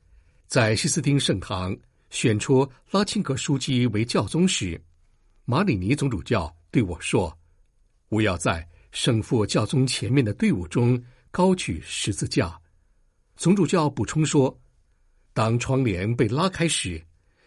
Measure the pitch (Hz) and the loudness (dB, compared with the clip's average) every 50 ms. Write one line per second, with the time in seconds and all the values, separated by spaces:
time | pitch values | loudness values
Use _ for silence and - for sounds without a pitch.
0 | _ _ - - _ _ _ _ _ - - 139 113 107 110 107 - 160 - 175 | _ _ -20 -20 _ _ _ _ _ -4 0 2 2 2 2 0 0 -2 -2 0
1 | 117 139 139 139 - - - 95 - - 104 92 92 92 104 - _ _ _ _ | 0 2 2 2 2 0 -2 -2 -2 -6 -6 -4 -4 -4 -6 -8 _ _ _ _
2 | _ _ - - - 127 107 107 - - 139 131 135 139 - _ _ _ - 190 | _ _ -8 -2 0 2 2 2 2 2 2 2 2 0 -4 _ _ _ -2 -2
3 | 208 202 - 220 170 - 135 - - - 143 131 - - 135 123 123 123 104 104 | 0 0 -2 -4 -2 -2 -4 -4 -2 -2 -2 -2 -2 0 0 2 2 0 0 0
4 | 113 117 - 196 120 101 - 156 180 185 180 - 107 90 82 - - _ _ _ | -2 0 0 -2 -2 0 0 2 2 2 2 0 -4 -6 -8 -8 -12 _ _ _
5 | _ _ _ _ _ _ _ _ - - 117 147 208 202 131 92 90 101 135 147 | _ _ _ _ _ _ _ _ -6 -2 0 0 2 2 0 0 0 0 0 0
6 | 143 139 120 90 78 - 123 104 85 76 - _ _ _ - 160 113 90 85 - | 0 -2 -2 -4 -4 -2 -2 -2 -2 -4 -8 _ _ _ 0 0 0 0 -2 -8
7 | - - - 123 92 82 - - _ _ _ _ _ _ _ _ _ _ _ _ | -6 -2 0 0 0 -2 -6 -12 _ _ _ _ _ _ _ _ _ _ _ _
8 | _ - - 107 110 104 92 85 - 131 98 82 80 - - - - _ - - | _ -4 -2 0 2 0 0 0 -2 -2 -2 -2 -6 -12 -18 -20 -20 _ -8 -4
9 | - - 120 110 101 - 147 113 104 98 - 156 110 - - 139 131 127 - - | 0 2 2 0 0 0 0 0 0 0 0 0 0 0 2 0 0 0 0 -4
10 | - 104 120 143 131 104 101 - 226 214 165 95 87 - - 127 120 120 127 123 | -2 0 2 2 2 2 0 0 0 0 0 0 -2 -4 0 2 2 2 2 0
11 | 123 - - _ _ _ - - 180 190 185 185 - - 92 73 - - - - | -2 -8 -20 _ _ _ -2 0 2 2 2 2 0 -6 -6 -8 -8 -10 -10 -6
12 | - - 101 - - - - 147 107 85 85 - _ _ _ _ _ _ _ _ | -4 -4 -4 -4 -4 -4 0 0 -2 -2 -4 -12 _ _ _ _ _ _ _ _
13 | _ _ _ _ _ _ _ - - 165 196 202 175 147 - 180 156 147 127 - | _ _ _ _ _ _ _ -2 2 2 4 4 4 2 2 2 2 0 0 -2
14 | 107 - - 156 156 147 - 151 127 139 - - _ _ _ _ _ _ _ _ | -4 -2 0 0 0 2 4 4 4 2 0 -4 _ _ _ _ _ _ _ _
15 | _ _ _ _ _ _ - - 110 113 113 120 - - 135 131 135 120 95 85 | _ _ _ _ _ _ -2 0 0 2 2 0 0 0 0 2 2 2 0 0
16 | 92 110 120 120 131 104 120 143 175 190 185 - 170 165 - - - 92 87 80 | -2 -2 0 2 0 0 2 0 0 0 0 0 -2 -2 -2 -2 -4 -6 -8 -10
17 | - _ _ _ _ _ _ _ _ | -12 _ _ _ _ _ _ _ _